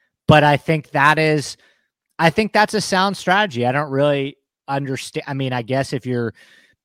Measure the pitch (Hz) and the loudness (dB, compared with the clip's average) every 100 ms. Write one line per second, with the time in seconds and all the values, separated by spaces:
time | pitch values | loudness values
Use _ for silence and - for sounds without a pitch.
0 | _ _ - 151 147 143 - 160 - 147 | _ _ 4 6 6 2 0 -4 -4 0
1 | 143 156 156 151 131 - _ _ _ _ | 2 4 2 0 -2 -12 _ _ _ _
2 | _ - 165 185 214 214 214 214 - 190 | _ -2 0 2 0 2 0 0 -2 0
3 | 196 190 - 190 208 120 120 135 151 135 | -2 -2 -2 0 0 -2 -2 -2 -2 0
4 | 143 143 139 - _ _ - 139 139 135 | 0 0 -4 -10 _ _ -8 -6 -6 -8
5 | - 156 147 135 135 127 110 131 135 131 | -8 -10 -8 -6 -4 -4 -4 -4 -4 -6
6 | 123 123 117 - _ _ _ _ | -4 -4 -4 -8 _ _ _ _